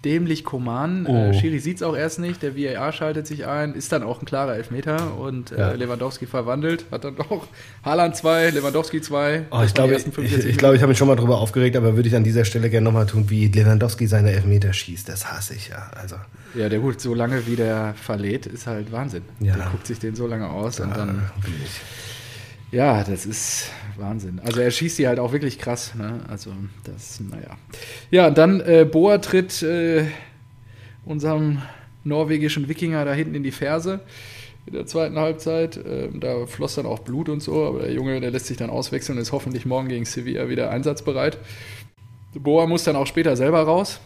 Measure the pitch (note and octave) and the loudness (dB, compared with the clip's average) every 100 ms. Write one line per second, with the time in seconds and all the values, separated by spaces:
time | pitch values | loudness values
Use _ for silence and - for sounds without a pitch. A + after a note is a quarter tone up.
0 | C#3 D#3+ F3 D#3 - C3 B2 A#2+ D#3 F#3 | 0 0 0 -2 -4 -6 -4 -4 -2 -2
1 | E3 B2 G#2 G2+ D#3+ D3+ C#3+ F3+ E3 D3+ | 2 4 4 4 2 0 -4 -4 -2 -2
2 | D#3+ D#3+ F3 F3 C#3+ C3+ C#3+ A#2 C#3 D#3 | -2 -4 -6 -4 -6 -4 -4 -2 -4 -4
3 | D#3 D#3 D3+ D3+ C3 C#3+ D3+ C3+ - D#3 | -4 -4 -6 -8 -6 -4 -4 -6 -2 -2
4 | A2 A#2+ - C3+ C#3 A2 A#2 B2 D#3 D#3 | -2 -6 -4 -2 -2 -4 -6 -6 -2 -2
5 | E3 - C3+ C3 A#2+ - G2 B2 B2 A#2+ | -2 -6 -8 -8 -6 0 0 0 -4 -4
6 | B2+ - B2 C3+ A#2 C3 D#3 E3 - - | -6 -6 -6 -4 -2 -2 0 -2 -6 -10
7 | C#3 C3+ D3 G3+ D3 - - - C#3 D#3+ | -10 -8 -6 -6 -8 -18 -20 -10 -2 2
8 | E3+ - D#3+ E3 E3 D3+ C#3 C#3+ D#3+ D#3+ | 2 2 2 4 4 2 0 -2 -2 -6
9 | D3+ C#3+ D3 D3+ D#3 A#2+ A2 G2 C3 C3+ | -2 0 0 -2 -2 2 4 6 6 4
10 | D3 C#3+ B2+ C#3 A#2+ A2+ C#3 C3 C3+ B2+ | 0 -4 0 0 2 6 8 8 8 6
11 | C#3 B2+ A#2+ A#2+ G#2+ B2+ B2 B2 A2+ A2 | 6 6 6 4 2 4 4 4 4 4
12 | A#2 A#2 A2 A2+ G#2+ A#2 A2+ A2+ A2 A2+ | 4 4 4 4 2 2 2 4 4 4
13 | G#2+ A2 G#2 G#2+ G#2+ G2+ G#2+ A2 A#2 - | 4 2 2 4 4 6 6 6 4 0
14 | A2+ G#2+ G#2 G2 G2 G2+ G2 F#2 - F2 | 2 6 6 4 4 4 4 0 -4 -10
15 | - - - - G2 - - - - - | -8 -8 -8 -8 -8 -10 -12 -14 -14 -14
16 | G2 F#2+ G2+ - - A#2+ G#2+ G#2+ C3 A#2+ | -12 -12 -16 -20 -12 -4 0 0 0 -2
17 | B2+ A#2 A#2 C3 A#2 A#2 A2+ A2 A2 G#2 | -2 0 0 0 -2 0 0 0 -2 -6
18 | - G#2+ G#2 A#2+ - A#2+ - A2 G#2+ A2+ | -6 -4 -2 -4 -6 -12 -8 -8 -6 -6
19 | C3+ F2 F2 - G#2 F#2 F2+ F#2 - A2+ | -6 -8 -12 -2 0 0 -2 -6 -6 -8
20 | A2 A2 A#2+ A2+ G2+ E2 A2 - F#2+ G#2+ | -6 -6 -6 -4 -6 -6 -6 -4 -6 -4
21 | G2+ G2 G2+ G2 G2 D#2+ C#2 - - - | -4 -4 -4 -4 -6 -6 -8 -10 -14 -16
22 | - - - - - - - A#2+ C#3 A2 | -14 -16 -16 -18 -18 -20 -6 0 2 2
23 | G2 F#2+ G2+ A2 - - - - G#2 G#2 | 0 -4 -6 -6 -6 -6 -8 -12 -14 -10
24 | G2+ A2 F#2+ F2+ A2+ A#2 B2 A#2+ E3 - | -8 -8 -8 -8 -4 0 0 0 -4 0
25 | C3 B2 B2 C#3+ C#3+ - - A#2+ - A2+ | 2 2 0 -2 -2 -6 -6 -6 -8 -8
26 | G#2+ A#2 B2 G#2+ G2+ G2 G2+ - - F#2+ | -8 -8 -10 -12 -12 -12 -12 -14 -16 -16
27 | - - G2 - - - - - - - | -16 -12 -12 -12 -14 -18 -18 -18 -16 -18
28 | - F3+ E3+ D3 E3 F#3+ F3 E3 D#3+ D#3 | 4 6 8 8 6 6 8 8 8 6
29 | F#3+ G#3 G#3 F#3 F#3 - D#3+ E3+ E3 D#3+ | 6 4 4 0 0 -4 -2 0 2 2
30 | D#3 D3+ - - - - - - - - | 0 -6 -18 -20 -20 -20 -20 -20 -20 -20
31 | - D3+ D3+ D#3 D3+ D3 C3 - - - | -10 -4 0 0 0 -2 -6 -18 -20 -12
32 | D3+ D3 D#3 D#3 D3+ D3+ C#3 D#3 F3+ D#3+ | -4 -2 0 0 0 -2 -4 -4 -2 -2
33 | C#3+ C#3 D#3+ D3 C#3 - C#3+ D#3+ E3+ F#3+ | -2 -2 -2 -4 -6 -4 -2 -2 -2 -6
34 | - - - - - - - - B2+ E3 | -10 -20 -20 -18 -20 -20 -12 -10 -6 -2
35 | D#3+ D#3 D#3 D#3+ D#3+ D#3+ E3 - - - | -2 0 -2 -2 -2 -2 -2 -4 -8 -6
36 | C3+ - B2+ B2 B2 - C#3+ - A#2 A2 | -6 -6 -4 -4 -6 -6 -6 -4 -4 -6
37 | - C3 E3+ D3+ D3 D#3 D3 B2+ B2+ B2+ | -6 -6 -4 -4 -2 -2 0 -2 -4 -2
38 | C3 C3 B2 B2+ - B2 A2+ A#2 B2+ C#3 | -2 -2 -4 -4 -6 -6 -4 -4 -4 -6
39 | C3+ B2+ A2+ C#3 C3 B2+ B2+ B2+ C3 A#2+ | -4 -6 -4 -4 -4 -6 -2 -2 -2 -4
40 | A#2 - B2 - B2 B2+ A#2 B2 D3 D3 | -4 -6 -6 -4 -2 -2 -2 -2 -2 -2
41 | - C3+ C#3+ D3+ - - - - - _ | -4 -2 -2 -4 -14 -16 -16 -18 -20 _
42 | - - - - C#3 D#3 E3 E3+ E3+ D3 | -20 -20 -16 -6 2 4 4 2 2 0
43 | C#3 - D#3+ B2 C3+ E3 D#3 E3+ G3 - | 0 0 2 2 4 4 4 2 0 -8